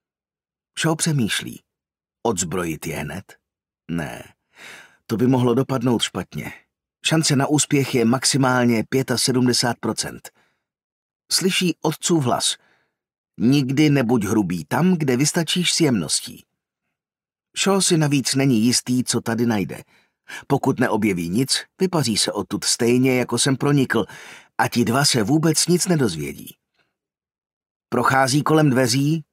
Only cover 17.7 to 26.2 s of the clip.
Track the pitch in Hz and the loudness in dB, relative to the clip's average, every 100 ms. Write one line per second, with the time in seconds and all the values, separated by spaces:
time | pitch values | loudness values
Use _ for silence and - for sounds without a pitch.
17.7 | 196 185 170 151 143 120 135 139 117 117 | 0 2 2 2 0 0 0 2 2 2
18.7 | 120 - 123 120 117 - 113 117 107 76 | 0 0 -2 -2 -4 -2 -2 0 0 -4
19.7 | - - _ _ _ - - - 139 - | -8 -18 _ _ _ -20 -14 -2 -2 0
20.7 | - 117 107 107 90 85 98 135 - - | 0 0 0 0 0 -2 -2 -2 -4 -6
21.7 | - 190 175 143 104 - 104 101 104 - | -4 -2 0 0 -2 -2 -4 -4 -6 -4
22.7 | - 117 123 131 127 120 117 143 135 143 | 0 2 4 4 2 0 -2 0 0 2
23.7 | 147 123 113 - - - - - - 110 | 2 2 0 -2 -6 -20 -20 -12 -4 -2
24.7 | 117 113 123 143 127 104 156 160 156 - | 0 0 2 2 0 2 2 2 0 2
25.7 | 175 - 165 120 80 | 0 2 0 0 -2